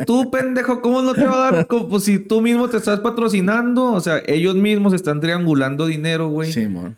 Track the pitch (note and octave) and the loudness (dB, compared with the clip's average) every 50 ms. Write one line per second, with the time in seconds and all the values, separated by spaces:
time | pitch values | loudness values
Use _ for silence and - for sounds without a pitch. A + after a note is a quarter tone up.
0 | - - A#3 B3+ C4 C4 C4 C4 B3+ C4 B3+ B3+ A#3+ - B3 A#3 A3+ A#3+ B3 C4 | -2 0 0 0 0 0 -2 -2 -2 -2 -2 -2 -2 -2 -2 -2 0 0 0 2
1 | C4 C4 B3+ - D4 - C4 B3+ C4 C4 F3+ E3 E3 - A#3+ A#3 G3 E3 G3 G3+ | 0 0 2 2 2 2 2 2 2 2 2 0 0 0 0 -2 0 0 -2 0
2 | F#3 G#3 G3+ F#3+ G3 - A3 A3 A3+ A#3 A#3+ A#3+ B3 A#3+ A#3 G#3+ - G#3+ G#3 G3 | 2 2 0 0 0 0 0 2 2 2 2 2 0 0 -2 -2 -2 -2 -2 0
3 | G#3 A#3 A#3 A#3 A#3 G#3+ G3 G3 F3+ F#3+ A3 A#3 A#3+ A#3+ B3 B3 B3+ B3 A3+ F3+ | -2 -2 -2 -2 0 0 0 0 2 2 0 0 0 0 0 2 2 2 0 0
4 | D#3 F3+ D#3 C#3 - - C#3+ D#3+ E3 F#3 F#3+ F#3+ G3+ G#3+ G#3+ G3+ G3+ G3+ F#3 F3 | 0 0 -2 -2 0 0 0 0 2 2 2 2 2 2 2 2 2 2 2 2
5 | - D3 D3 D3 D#3 E3 E3+ F3 F3 E3 D3+ C3+ C3+ C3+ C#3 C#3+ D#3+ D#3+ D#3 D3+ | 0 -2 -2 0 0 -2 0 0 0 2 2 2 2 0 -2 -2 -2 -2 -2 -2
6 | D3+ E3 E3 D#3+ E3 D#3 D3+ D#3 D#3+ D#3+ D#3+ A#2 A2 G#2 F#2+ F2 F2+ F2+ A2+ | -2 -2 -2 -2 -2 -2 -4 -4 -4 -4 -4 -4 -4 -4 -4 -6 -8 -10 -10